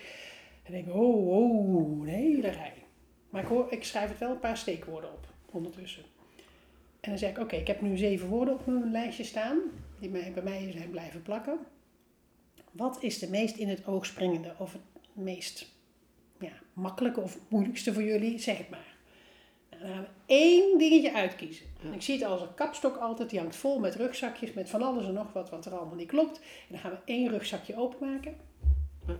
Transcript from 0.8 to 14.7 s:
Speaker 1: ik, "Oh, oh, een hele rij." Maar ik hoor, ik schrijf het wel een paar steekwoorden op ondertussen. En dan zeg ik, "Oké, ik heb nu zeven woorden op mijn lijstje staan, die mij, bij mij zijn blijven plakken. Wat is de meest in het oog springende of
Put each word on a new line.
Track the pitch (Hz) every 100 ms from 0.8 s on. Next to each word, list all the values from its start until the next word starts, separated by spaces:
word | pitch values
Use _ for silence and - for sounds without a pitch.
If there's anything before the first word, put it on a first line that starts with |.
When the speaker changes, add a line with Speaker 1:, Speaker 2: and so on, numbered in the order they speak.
| 175
Speaker 1:
ik, |
"Oh, | 190 240 214 180
oh, | 196 240 220 190 175 151 151
een | 151
hele | 190 311 277 202
rij." | - 151 - - _ _ _ _
Maar | 196
ik | 190
hoor, | 240 247
ik | 226
schrijf | - 214 208
het | -
wel | 240
een | 254
paar | 226 240
steekwoorden | - 165 - 160 151
op | 147 - - -
ondertussen. | 170 170 190 185 - - _ - - - - _ - _ _
En | 214
dan | 196
zeg | 196
ik, | 226
"Oké, | 226
ik | 233 -
heb | 196
nu | 202 185
zeven | 208 185 185
woorden | 233 254
op | 269
mijn | 254 247 226
lijstje | 226 233 -
staan, | 220 220 233 320 349 - - -
die | 190
mij, | 180 185
bij | 180
mij | 190 196 190
zijn | 165 170
blijven | 165 165 165
plakken. | 170 220 277 320 254 _ _ _ _ _ _ _ _ _ -
Wat | 170 254 254
is | 240 -
de | 180
meest | 196 220 220
in | 202
het | 190 -
oog | 190
springende | - - 185 165 165 -
of | 185